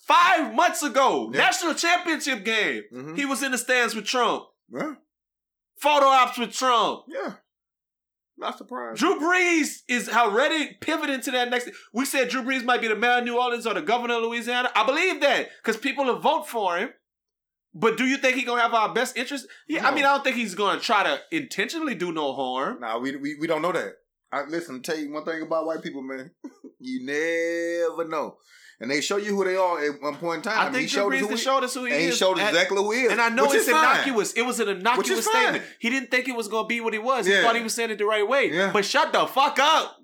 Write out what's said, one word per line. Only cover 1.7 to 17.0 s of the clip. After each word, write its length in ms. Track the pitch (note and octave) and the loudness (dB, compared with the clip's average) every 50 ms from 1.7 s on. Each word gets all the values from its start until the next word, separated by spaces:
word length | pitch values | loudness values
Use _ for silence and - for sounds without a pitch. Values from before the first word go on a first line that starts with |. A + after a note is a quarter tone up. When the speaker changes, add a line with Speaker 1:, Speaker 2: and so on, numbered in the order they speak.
| C#4+ | -2
Speaker 1:
championship 720 | - - E4+ F4+ F4+ F4+ E4+ D#4 C#4 - C#4+ C4 G#3+ F#3+ | 0 2 2 2 2 2 -2 -2 -2 -2 -4 -4 -4 -2
game. 400 | A3+ A3+ A3 G3 D#3+ B2 G#2+ - - A#2+ | -2 0 0 0 0 -2 -4 -8 -12 -16
Speaker 2:
Mm-hmm. 220 | B2+ C3+ D3+ D#3+ | -14 -14 -10 -6
Speaker 1:
He 80 | F3+ C#4+ | -4 -2
was 160 | C4+ C4+ A3+ C#4 | -2 -2 -2 -2
in 80 | C4+ | -2
the 80 | C4 A#3+ | -2 -4
stands 380 | - - B3+ B3 A#3+ A3 A3 | 0 0 2 2 2 0 -2
with 80 | A3 G3+ | -4 -4
Trump. 380 | - - B3+ A#3+ G3+ D#3 A#2+ - - _ _ _ _ A2 | -2 0 2 2 2 2 -2 -4 -10 _ _ _ _ -10
Speaker 2:
Yeah. 220 | C3+ A3+ D#4 C#4 - _ _ _ _ _ _ _ _ _ _ _ _ _ _ _ - | -8 -8 -8 -8 -12 _ _ _ _ _ _ _ _ _ _ _ _ _ _ _ -4
Speaker 1:
Photo 260 | - D4 D4+ C#4+ C#4 | 0 2 4 6 6
ops 320 | C4+ C4+ C4 B3 A3+ - B3 | 6 6 6 4 4 2 -4
with 140 | A#3 - - | -6 -6 -4
Trump. 540 | - C4 B3+ A#3+ A3+ G3+ - A#2 - - - | -2 0 2 2 4 2 0 -2 -4 -10 -12
Speaker 2:
Yeah. 260 | D#4+ C5+ G4+ C#4+ - - _ _ _ _ _ _ _ _ _ _ _ _ _ _ _ _ _ _ _ - | -10 -8 -8 -8 -10 -12 _ _ _ _ _ _ _ _ _ _ _ _ _ _ _ _ _ _ _ -10
Not 180 | G3+ A3 A#3 - | -8 -8 -8 -10
surprised. 400 | G3 - A#3+ B3 A#3+ A#3 A3+ G#3 | -14 -12 -12 -10 -10 -10 -4 0
Speaker 1:
Drew 180 | C4 F4 G4+ - | 0 0 2 0
Brees 600 | D4 E4+ F4+ F#4 F4+ F4 E4+ D#4+ C#4+ - - - - - | 0 2 2 2 4 4 2 2 2 0 -4 -10 -6 -4
is 200 | B3 A#3+ - - | -2 -2 -2 0
already 680 | G#3+ A#3 A#3+ G#3+ G3 A3+ C#4+ D4+ D#4+ D#4 C#4 - - - | 2 2 2 4 2 2 2 2 0 -2 -2 -6 -8 -8
pivoting 420 | - - D#4 E4 D4+ C#4+ C4+ B3+ - | -4 -4 -2 -2 -2 -2 -4 -4 -4
to 80 | C#4 B3 | -4 -2
that 160 | B3+ B3 A#3+ | -2 -2 0
next. 200 | B3 A#3+ A#3+ - - - - - - | -2 -4 -4 -6 -12 -18 -20 -8 -4
We 120 | A3+ C#4 | -4 -4
said 240 | C4+ - C#4 B3 G3+ | -2 0 0 0 0
Drew 140 | G#3 C4 A3+ | -2 -4 -2
Brees 200 | B3+ C4+ C4 A3+ | -2 -4 -2 0
might 180 | B3 B3 A#3 A3+ | 0 0 0 2
be 60 | A3+ | 0
the 60 | G#3+ | 0
mayor 240 | G3+ A3+ A#3+ B3 B3 | 0 2 2 2 2
of 60 | A#3+ | 0
New 140 | A#3+ A#3+ A#3+ | 0 0 0
Orleans 260 | B3 B3 A#3+ A#3 A3+ | 0 0 -2 -2 -4
or 80 | A3+ G3+ | -2 -2
the 80 | F3+ D3+ | -2 0
governor 320 | G3+ A3+ B3 A#3+ A#3 A#3+ | 0 0 0 0 0 -2
of 80 | A#3 A3+ | -2 -2
Louisiana. 460 | A#3 A#3 A#3+ A3+ A#3+ B3 B3 B3 B3 - | -2 -4 -4 -4 -2 -2 0 0 2 2
I 80 | G3+ A3 | 2 2
believe 360 | B3 C4+ D#4+ F4+ F#4 E4+ C#4+ D4 | 4 2 2 2 0 0 2 2
that 260 | C#4+ A#3 E3 - - - - - | 2 2 2 0 -4 -10 -6 -4
'cause 120 | A3+ A3 | -4 -4
people 280 | A3 - C4+ C4 C#4 C#4 | -2 -4 -4 -2 -2 0
will 160 | B3+ A3 E3+ | 0 -2 0
vote 260 | E3 B3+ D4+ D#4 - - | 2 0 0 0 -2 -4
for 280 | B3 A#3 G3+ F3+ E3+ | -4 -2 0 0 0
him. 160 | F3 G#3+ C#4+ - _ | 0 -4 -6 -8 _